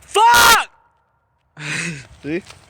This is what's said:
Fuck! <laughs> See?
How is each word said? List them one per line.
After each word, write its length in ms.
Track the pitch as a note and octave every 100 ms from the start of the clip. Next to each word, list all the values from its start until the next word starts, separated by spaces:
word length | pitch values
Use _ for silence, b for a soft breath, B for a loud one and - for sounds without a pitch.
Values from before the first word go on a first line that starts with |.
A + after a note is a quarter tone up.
Fuck! 680 | _ G4 A4+ A#4+ A#4+ A4+ C#4+ _ _ _ _ _ _ _ _ _
<laughs> 680 | D3+ D3 E3+ D3+ B2+ -
See? 200 | C#3 E3 - -